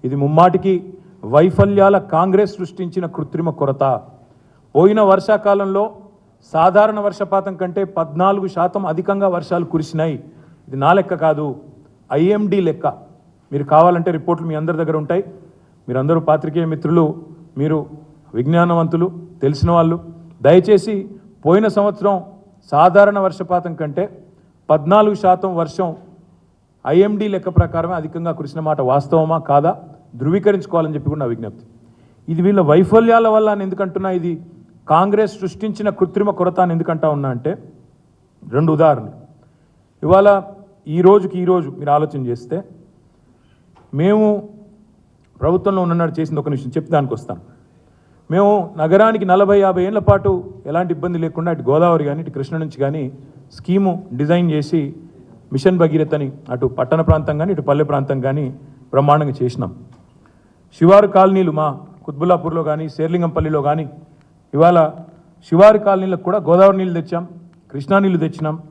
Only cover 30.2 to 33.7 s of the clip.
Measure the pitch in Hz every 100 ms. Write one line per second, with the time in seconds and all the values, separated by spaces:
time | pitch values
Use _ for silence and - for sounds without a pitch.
30.2 | 139 190 202 196 - 170 156 147 - 151
31.2 | 127 113 107 - - _ _ _ _ _
32.2 | - 165 180 202 151 160 190 220 233 226
33.2 | 226 214 214 208 190